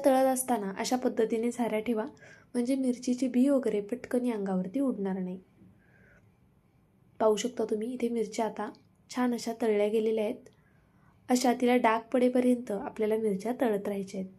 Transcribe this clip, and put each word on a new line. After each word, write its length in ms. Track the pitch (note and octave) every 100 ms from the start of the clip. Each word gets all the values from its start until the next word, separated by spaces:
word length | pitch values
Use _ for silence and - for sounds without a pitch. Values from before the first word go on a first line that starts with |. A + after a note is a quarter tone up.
तळत 220 | C#4 C4 C4
असताना 460 | B3+ - A#3 G3 G3
अशा 180 | A3+ B3+
पद्धतीने 540 | B3+ A3 A3 A3+ A#3
झाऱ्या 300 | A#3+ A#3 G#3+
ठेवा, 240 | G#3+ A3 A#3+ - - - _
म्हणजे 200 | A#3+ A#3+
मिरचीची 540 | C4+ C4 B3 - B3 C4
बी 200 | A#3+ C4
वगैरे 320 | C#4 B3 G#3
पटकन 520 | G3+ B3 - B3 B3
अंगावरती 480 | A3 G3 F#3 F#3 C4+
उडणार 380 | C#4 A3+ G3 F#3+
नाही. 220 | F#3 F#3 - _ - _ _ _ - _ _ _ _ _ _ _ _ _ _ -
पाहू 160 | A3 G#3+
शकता 280 | B3 -
तुम्ही, 300 | A3 G#3+ A3+
इथे 140 | B3 A#3+
मिरच्या 380 | A#3 G#3 - G#3+
आता 260 | G#3 G#3+ - _ _ -
छान 200 | - B3
अशा 180 | A#3 A#3 A3+
तळल्या 260 | A#3 G#3 G#3
गेलेल्या 360 | A3+ A3 A3
आहेत. 100 | G#3 - - _ _ _ _ _ _ _ -
अशा 240 | B3 B3 A#3+
तिला 160 | B3 B3
डाग 240 | A3+ A3+ A3+
पडेपर्यंत 580 | C4 B3 B3 B3 A#3+ A#3+
आपल्याला 460 | G3+ - G3+ G#3+ A3
मिरच्या 360 | A3 F#3+ A3 B3
तळत 280 | B3+ G3+ G3+
राहायच्या 320 | G3 F#3+ F#3+
आहेत. 100 | F#3+